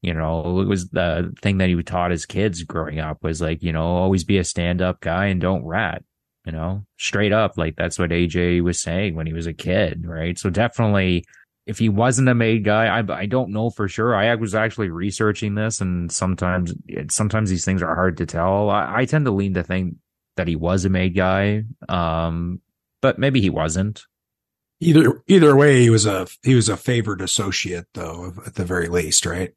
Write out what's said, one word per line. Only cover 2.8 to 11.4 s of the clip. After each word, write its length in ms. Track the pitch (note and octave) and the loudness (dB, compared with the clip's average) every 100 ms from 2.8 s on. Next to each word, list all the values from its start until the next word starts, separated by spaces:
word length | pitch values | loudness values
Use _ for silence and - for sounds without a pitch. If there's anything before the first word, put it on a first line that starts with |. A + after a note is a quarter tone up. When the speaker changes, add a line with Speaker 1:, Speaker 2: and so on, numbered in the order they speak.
| D#2 D2+ | -6 -6
Speaker 1:
up 240 | D#2 D2+ | -6 -6
was, 180 | F2 D#2 | -6 -4
like, 220 | E2 D#2+ | -4 -4
you 80 | E2+ | -4
know, 140 | D#2 E2 | -2 0
always 400 | F2+ F#2 F#2+ E2 | 2 2 2 2
be 120 | G2 | 0
a 60 | |
stand-up 560 | F2+ - F2 F2+ F#2 F#2 | 0 -2 -2 0 -2 -2
guy 280 | - E2+ G2+ | -4 -2 0
and 140 | F#2 | 0
don't 240 | F2 F#2 B1 | 0 -2 -2
rat, 380 | F2 G2+ - - _ _ _ - | -4 -2 -6 -12 _ _ _ -12
you 60 | |
know, 340 | D#2+ E2 G2 G2+ _ | -6 -6 -6 -10 _
straight 320 | - G#2 G#2 | -4 0 2
up. 260 | G#2 G#2 - | 2 0 0
Like, 200 | E2 D#2 | -4 -2
that's 200 | F2 - | -4 -2
what 140 | F2 | -2
A 160 | E2+ F2 | 2 0
J 340 | E2 F2 F2 | 2 2 2
was 180 | F2 E2+ | 0 -2
saying 360 | - F2 G2+ D#2+ | -4 -4 -4 -4
when 120 | D#2+ | -6
he 60 | |
was 140 | D#2+ E2 | -6 -8
a 60 | |
kid, 500 | D#2 E2+ F#2 F#2 - E2+ | -8 -2 0 0 -2 -10
right? 320 | E2 E2 F2+ | -6 -6 -4
So 140 | - | -4
definitely, 760 | F2+ A#2 - A2 G2+ F#2 F2 - - | 0 -2 0 0 2 2 0 -2 -20